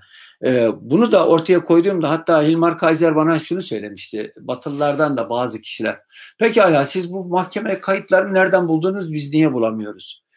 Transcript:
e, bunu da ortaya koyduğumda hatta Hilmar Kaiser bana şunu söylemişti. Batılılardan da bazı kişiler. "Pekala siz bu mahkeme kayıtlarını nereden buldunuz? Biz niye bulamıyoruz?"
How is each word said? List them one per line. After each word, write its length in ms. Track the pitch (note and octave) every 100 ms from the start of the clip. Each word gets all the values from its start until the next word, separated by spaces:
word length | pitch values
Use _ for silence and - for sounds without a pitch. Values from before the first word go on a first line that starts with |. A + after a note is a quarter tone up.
| _ - - _ B2
e, 240 | B2+ A2+ G#2+
bunu 300 | A#2 E3 A#3
da 160 | G3+ D3+
ortaya 360 | D#3+ D#3+ F3
koyduğumda 460 | E3+ E3+ F#3 F#3 D3+
hatta 340 | D#3+ D#3+ E3
Hilmar 340 | D3+ E3 E3+ E3
Kaiser 380 | E3 D#3 E3 D#3
bana 240 | D#3 D#3+
şunu 220 | - F3+
söylemişti. 720 | F#3 G#2+ G#2 G2 - G#2+ G#2+ -
Batılılardan 800 | - B2 D3+ C#3+ D3 C#3+ D3+ B2+
da 120 | A2+
bazı 320 | A#2+ B2 A2+
kişiler. 380 | - - A2 - _ - - -
"Pekala 460 | A#3 A3+ F#3+ D3+ C#3
siz 280 | F#3 F3
bu 120 | F#3+ F3+
mahkeme 540 | F3+ F3+ G#3 A3 F#3+
kayıtlarını 540 | - F#3+ - F#3 G3+
nereden 340 | F#3+ F#3 F3+ E3+
buldunuz? 460 | D#3+ F3+ G3+ E3+
Biz 200 | D3+ C#3+
niye 200 | D#3 D#3
bulamıyoruz?" 680 | B2+ A2 A2 G#2 F#2+ - - _